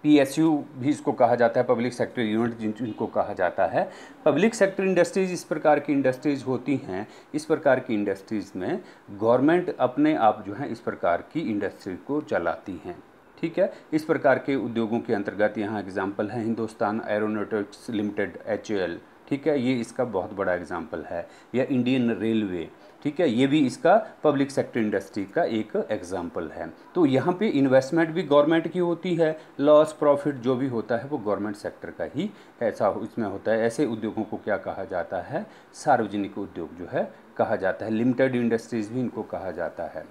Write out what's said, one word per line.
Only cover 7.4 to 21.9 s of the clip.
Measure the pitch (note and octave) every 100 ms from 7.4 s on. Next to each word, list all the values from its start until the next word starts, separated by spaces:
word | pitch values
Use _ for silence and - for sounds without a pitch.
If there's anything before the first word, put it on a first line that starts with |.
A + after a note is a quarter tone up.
प्रकार | - D#3 C#3+ B2
की | B2
इंडस्ट्रीज | A2 G#2 G2 - G#2+ F#2 -
में | F#2+ E3+ - - -
गवर्नमेंट | G2+ A2 A#2+ D3 F3 F3 -
अपने | B2+ C3 D3+
आप | D#3 A2 G#2+ F#2+
जो |
है | G#2 C#3+
इस | A2
प्रकार | - G2 F2+ F2 -
की | D3+
इंडस्ट्री | A2 G#2 F#2+ - - F2+
को | - D3
चलाती | D3 G2 E2+ D#2+ - F2
हैं, | F2+ F2 - - - -
ठीक | E3 D#3+
है। | G3 - -
इस | D#3
प्रकार | D#3 C#3+ C#3 C#3
के | - C#3
उद्योगों | A#2 A2+ A2+ A2+
के | -
अंतर्गत | G#2+ G2+ F#2+ G#2 A2
यहाँ | G2+ G#2+
एग्जांपल | F#2+ F#2+ G2 G2+ G#2+
है | B2
हिंदुस्तान | A2 A2+ A2 - G#2+ A2 -
एरोनॉटिक्स | G#2+ G#2+ G#2+ G2 A2 G2+ - -
लिमिटेड, | A2 G#2 G#2 G2 G2 -
एचएएल, | G2+ - G#2 F2 F2 - - -
ठीक | C#3 D#3
है, | C#3+
ये | B2
इसका | B2+ A2+ -
बहुत | B2 G2 F2
बड़ा | G2 F#2+
एग्जांपल | F2+ E2+ F2+ D#2+ E2 D2+
है, | F2 - - -
या | A#2
इंडियन | C3 C3 A#2+